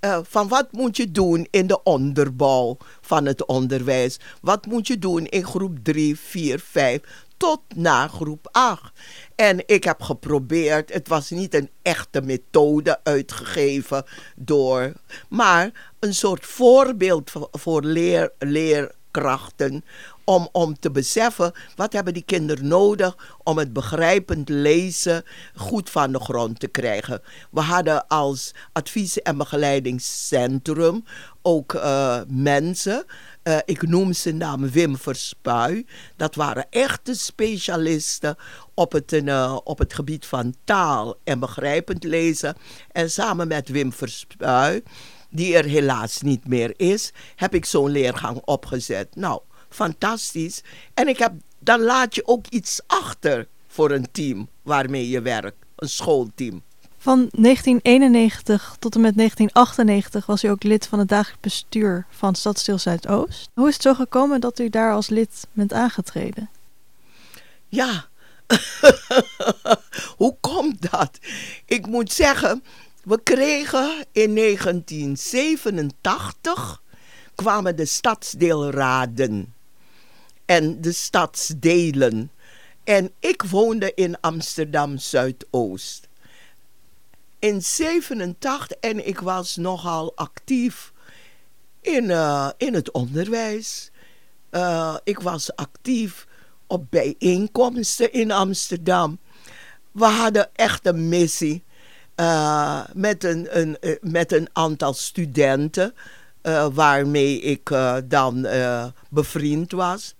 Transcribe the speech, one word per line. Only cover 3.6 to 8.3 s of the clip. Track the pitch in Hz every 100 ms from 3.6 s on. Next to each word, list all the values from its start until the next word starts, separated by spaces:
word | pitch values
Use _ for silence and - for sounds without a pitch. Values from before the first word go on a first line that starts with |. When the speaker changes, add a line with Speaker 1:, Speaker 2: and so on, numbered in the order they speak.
| 131 131 123 131 127 - - -
Speaker 1:
Wat | - 202 208
moet | 233 208
je | 240
doen | 180 170 165
in | 196
groep | 175 180 190 156
drie, | 113 151 151 151
vier, | - 185 156 135
vijf | - - 135 131 - - - -
tot | 359 311 -
na | 185 165 131 143
groep | 175 151